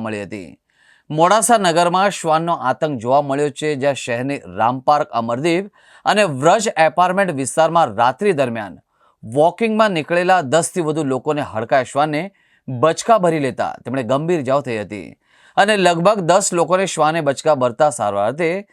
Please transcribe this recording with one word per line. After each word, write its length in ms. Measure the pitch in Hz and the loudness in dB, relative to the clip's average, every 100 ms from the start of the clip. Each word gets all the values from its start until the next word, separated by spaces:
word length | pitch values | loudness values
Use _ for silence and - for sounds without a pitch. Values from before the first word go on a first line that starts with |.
| 113 | -2
મળી 180 | 104 | -6
હતી. 260 | 98 104 82 - _ _ _ _ - | -8 -12 -14 -20 _ _ _ _ -6
મોડાસા 500 | 151 175 214 208 226 185 | 2 4 4 4 2 2
નગરમાં 500 | 160 175 185 202 - | 2 2 2 0 0
શ્વાનનો 380 | 160 156 170 165 127 | -2 0 0 -2 -2
આતંક 280 | 131 156 131 | -2 -4 -4
જોવા 180 | 117 139 143 | 0 0 2
મળ્યો 260 | 135 147 135 | -2 -4 -4
છે, 100 | 151 143 | -6 -2
જ્યાં 160 | 139 127 | -2 -2
શહેરની 380 | - 120 135 143 90 90 | -4 -4 -4 -6 -8 -2
રામપાર્ક 580 | 113 131 139 147 151 117 | -2 0 0 0 0 -4
અમરદીપ 500 | 117 120 165 165 202 _ _ - - | -4 -2 0 -2 -4 _ _ -6 0
અને 180 | 202 196 131 | 2 0 2
વ્રજ 240 | 156 214 208 - 160 | 2 4 2 2 2
એપાર્ટમેન્ટ 440 | 170 180 185 190 139 | 2 2 2 -2 -2
વિસ્તારમાં 560 | 135 - 160 170 143 101 | -2 2 2 4 2 2
રાત્રિ 340 | 120 135 202 147 | 0 2 0 0
દરમિયાન 360 | 127 113 101 78 _ _ _ _ | -2 -4 -10 -14 _ _ _ _
વોકિંગમાં 720 | 110 131 165 - 226 220 220 170 | -4 2 2 2 -2 2 0 0
નીકળેલા 420 | 143 175 180 185 131 160 | -2 0 2 2 2 0
દસથી 300 | - 185 156 | 0 -2 -2
વધુ 180 | 156 139 | -2 -2
લોકોને 280 | 131 151 151 127 | -2 -2 -4 -4
હડકાયા 380 | 110 113 139 120 | -6 0 0 0
શ્વાને 280 | 139 156 151 196 _ _ _ - | -2 -2 -2 -6 _ _ _ -10
બચકા 520 | 123 151 - - 220 | 0 0 0 0 2
ભરી 200 | 180 160 143 | 2 0 -2
લેતા 240 | - 95 - - | -4 -6 -8 -8
તેમણે 200 | 135 113 | -6 -2
ગંભીર 340 | 135 160 170 123 | -2 0 -2 0
ઇજાઓ 160 | 139 131 | -2 -2
થઈ 100 | 110 | -6
હતી 240 | 101 104 67 - _ _ _ - | -8 -10 -14 -20 _ _ _ 0
અને 160 | 202 208 | 2 4
લગભગ 500 | 175 165 185 214 165 | 2 4 2 2 2
દસ 200 | 185 196 175 | 2 2 0
લોકોને 260 | 156 185 190 | 0 0 0
શ્વાને 260 | - 151 165 143 | 0 0 0 -2
બચકા 280 | 131 156 143 | -2 0 0
ભરતા 280 | 123 113 151 147 | 0 2 0 0
સારવાર 260 | 104 101 104 | -2 0 -2
અર્થે 220 | 143 165 190 202 | -2 -4 -4 -10